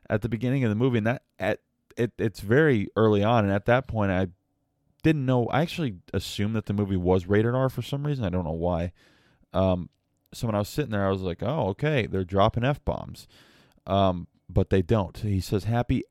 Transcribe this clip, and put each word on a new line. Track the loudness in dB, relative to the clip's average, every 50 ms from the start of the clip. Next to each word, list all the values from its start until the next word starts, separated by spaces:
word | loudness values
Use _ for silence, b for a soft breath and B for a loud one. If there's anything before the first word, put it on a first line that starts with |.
| b -4
at | -4 -2 -2
the | -4
beginning | -4 -4 -2 -2 0 0 0
of | 0
the | 2
movie, | 2 2 2 2 2
and | 0
that, | 0 -2 -4 -8 _ _ _
at, | -2 -2 -2 -2 _ _ _ _ _ _ _
it, | -2 -2 -2 -2 -4
it's | -4 -4 -4 -6
very | -2 2 2 4 4 4 4 2 0 0 2
early | 2 4 4 4 4 4
on, | 4 4 2 2
and | 2 0
at | 0 2
that | 2 2 2 0 -2
point, | -4 -2 0 0 0
I | 0 -2 -2 -6 _ _ _ _ _ _ _ _ _ _ _ _ _ 0
didn't | 0 2 2 2
know. | 2 2 2 2
I | 2 0 0 0
actually | -2 -2 -4 -6 -6 -6 -8 -12 -6 -4
assumed | -4 -4 -4 -4 -4 -2 -2 -2
that | -2 -2
the | -2 -2
movie | 0 0 0 0
was | 0 4 4 4 4 4
rated | 2 2 2 4 2 0
R | 0 0 -2
for | -2 -4 -8
some | -8 -8 -6 -4
reason. | -6 -4 -4 -4
I | -2
don't | -2 -2 -4
know | -4 -4
why. | -4 -2 -2 -2 -2 -4 -6 b b b b b b b b b b b _ -2
Um, | 0 2 2 0 0 -4 -10 -16 _ _ _ _ _ _ _ -10
so | -6 -4
when | -2 -2
I | -2
was | -2 -2
sitting | -4 -6 -4 -4
there, | -2 -2 0
I | 0
was | 0 0 -2
like, | -6 -6 -4 -6
"Oh, | -4 -2 -2 -2 -2
okay, | -2 -2 -2 0 0 0 -2
they're | -2 -2 -4 -4
dropping | -2 2 4 4 4 2 0 -2
F-bombs." | -2 -2 -2 -4 -6 -6 -6 -8 -10 -14 -16 -20 b b b b b b b b b b b _
Um, | -2 0 2 2 2 0 -2 -6 -12 _ _ _ -4
but | 0 0 2 2
they | 2 0 2
don't. | 2 2 0 0 -2 -6
He | -6 -4 -2 -2 -2
says, | -2 -2 -2 -2 -2
"Happy | 0 -2 -2 0 0 -2 -2 -2 0